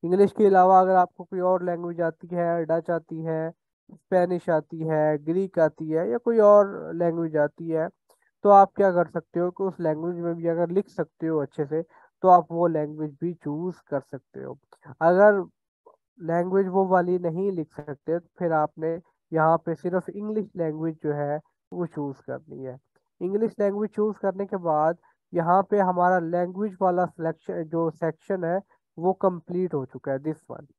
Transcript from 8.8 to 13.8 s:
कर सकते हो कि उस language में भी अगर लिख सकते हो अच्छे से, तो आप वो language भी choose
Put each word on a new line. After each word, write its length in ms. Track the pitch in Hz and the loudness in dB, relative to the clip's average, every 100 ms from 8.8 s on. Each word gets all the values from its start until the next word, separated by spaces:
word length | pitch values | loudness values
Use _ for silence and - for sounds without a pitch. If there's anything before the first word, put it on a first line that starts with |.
| 196 | 2
कर 160 | 175 170 | 2 -2
सकते 320 | 170 - 175 | -4 -8 -4
हो 120 | 180 | -4
कि 120 | 175 | -2
उस 160 | 196 - | -6 -4
language 360 | 165 156 165 175 | -4 -2 -6 -6
में 200 | 170 170 | -6 -4
भी 120 | 165 | -4
अगर 220 | 165 170 | -2 0
लिख 200 | 185 208 | -2 -4
सकते 380 | - 160 _ 160 | -8 -8 _ -4
हो 120 | 156 | -2
अच्छे 260 | 139 - 143 | -4 -6 -6
से, 160 | 156 165 _ _ _ | -4 -6 _ _ _
तो 60 | 185 | 6
आप 200 | 180 160 | 6 4
वो 160 | 165 175 | -2 0
language 500 | 156 151 151 156 143 | 0 -4 -6 -10 -6
भी 120 | 170 | -8
choose 420 | 170 151 147 180 170 | -6 -8 -6 -8 -10